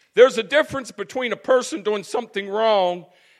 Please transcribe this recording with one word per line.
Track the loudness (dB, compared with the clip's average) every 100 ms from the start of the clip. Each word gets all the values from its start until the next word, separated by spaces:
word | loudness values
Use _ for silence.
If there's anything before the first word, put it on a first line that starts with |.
| _ 6
there's | 6 4
a |
difference | 0 0 0 -4 -10
between | -12 -10 -6 -6
a | -4
person | 0 0 0 -6
doing | -4 -4
something | -4 -8 -6 -8 -6
wrong | 0 2 2 2 -2 -10 _ _ _